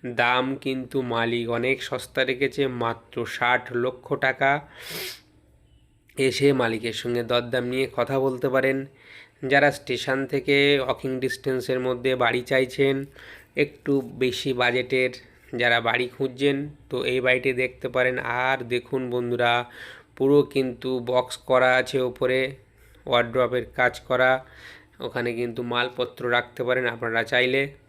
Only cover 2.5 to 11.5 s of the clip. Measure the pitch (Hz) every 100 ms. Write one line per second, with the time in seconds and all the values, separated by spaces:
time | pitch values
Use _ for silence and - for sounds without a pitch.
2.5 | 123 139 123 117 113 - - 113 - 120
3.5 | 123 123 120 123 - - 139 131 127 135
4.5 | 143 151 - - - - - _ _ _
5.5 | _ _ _ _ _ _ - 135 - 139
6.5 | 135 117 113 113 110 120 120 113 120 120
7.5 | 127 123 127 131 - 120 135 135 127 135
8.5 | 131 135 135 135 _ - - - _ 135
9.5 | 139 143 127 - 123 - 135 135 139 139
10.5 | 143 143 143 131 127 135 131 131 - -